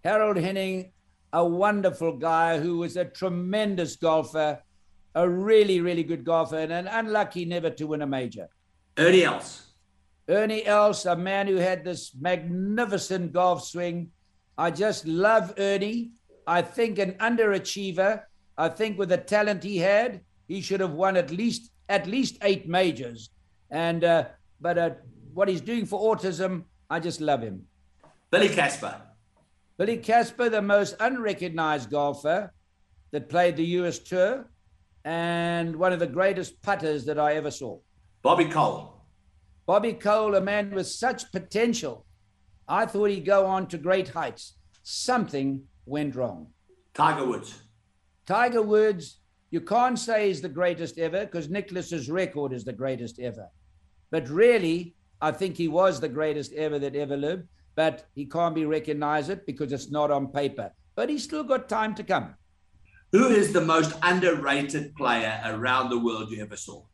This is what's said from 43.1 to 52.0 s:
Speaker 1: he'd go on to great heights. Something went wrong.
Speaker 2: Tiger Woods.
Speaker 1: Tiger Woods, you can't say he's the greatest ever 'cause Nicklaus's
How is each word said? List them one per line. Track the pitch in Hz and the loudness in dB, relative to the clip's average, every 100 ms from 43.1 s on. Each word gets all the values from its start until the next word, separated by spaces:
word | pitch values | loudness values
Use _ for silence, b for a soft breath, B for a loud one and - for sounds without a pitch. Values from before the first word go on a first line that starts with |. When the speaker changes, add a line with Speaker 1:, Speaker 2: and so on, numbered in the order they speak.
Speaker 1:
he'd | 196 156 | 0 4
go | 202 | 4
on | 190 190 185 | 4 0 -2
to | 165 | -6
great | 156 190 139 | 0 0 0
heights. | 165 135 - - - _ _ | -6 -6 -8 -20 -20 _ _
Something | - - - 247 190 139 139 135 - _ | -12 -6 0 0 0 -2 -2 -4 -10 _
went | - 147 147 123 | -8 -4 -4 -4
wrong. | - 82 78 _ _ _ _ | -6 -6 -18 _ _ _ _
Speaker 2:
Tiger | - 156 147 127 | 2 2 2 -2
Woods. | 110 - - _ _ _ _ _ _ | -4 -8 -20 _ _ _ _ _ _
Speaker 1:
Tiger | - 202 240 233 | -2 2 2 2
Woods, | 214 214 214 185 - _ _ _ _ | 2 4 4 0 -8 _ _ _ _
you | 170 | -8
can't | 165 226 254 240 | 0 2 2 0
say | 233 220 202 | 0 2 2
he's | 165 | 0
the | 165 | -6
greatest | 143 180 165 165 165 | 0 0 0 -8 -4
ever | 165 180 208 | -2 -2 -4
'cause | 170 147 | -8 -6
Nicklaus's | 196 202 180 - 170 | -6 -6 -8 -6 -8